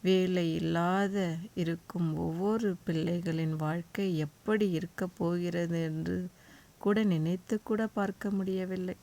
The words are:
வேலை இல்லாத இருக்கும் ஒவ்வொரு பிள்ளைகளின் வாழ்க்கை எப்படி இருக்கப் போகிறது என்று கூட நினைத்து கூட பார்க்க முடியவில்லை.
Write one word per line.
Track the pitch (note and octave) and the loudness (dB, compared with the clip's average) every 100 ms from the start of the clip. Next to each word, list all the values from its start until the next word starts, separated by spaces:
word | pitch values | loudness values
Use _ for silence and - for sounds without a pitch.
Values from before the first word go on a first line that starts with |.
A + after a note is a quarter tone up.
வேலை | F#3 F#3 F#3 F3+ E3+ | 4 4 4 2 2
இல்லாத | D#3+ D#3+ E3 F3 F#3+ G3+ G3+ F3+ D#3+ G3 | 0 0 2 2 2 2 0 0 -2 -6
இருக்கும் | - E3 E3+ - F3 E3 D#3 | -2 -2 -2 -6 0 0 2
ஒவ்வொரு | E3 E3 G3 A3 A3 F3 - | -2 0 0 2 0 -2 -2
பிள்ளைகளின் | D#3+ E3 F3 E3+ D#3+ D#3+ D#3 | 0 0 0 0 0 0 0
வாழ்க்கை | D3+ E3 E3+ - G3 E3 | -2 -2 -4 -4 0 0
எப்படி | D3+ - - G#3+ G#3 | -2 -6 -2 2 2
இருக்கப் | E3 F3 - F#3 - | 0 -4 -6 -8 -2
போகிறது | E3+ F3 F3 F3 E3+ E3 | -2 0 -2 -2 0 0
என்று | E3 D#3 D#3+ F3+ F3+ - - - - - | -2 -2 -2 -2 -4 -12 -20 -20 -20 -4
கூட | G3 G#3 | 0 2
நினைத்து | G#3+ E3 D#3+ F3+ - A3 | 2 2 0 -2 -2 -4
கூட | - A3 A3 | -2 -2 0
பார்க்க | - G3 G3 G3+ | -2 -2 -2 -4
முடியவில்லை. | G3 F#3+ F#3 F#3 F#3 F#3 F#3 | -2 -2 -2 -2 -4 -6 -8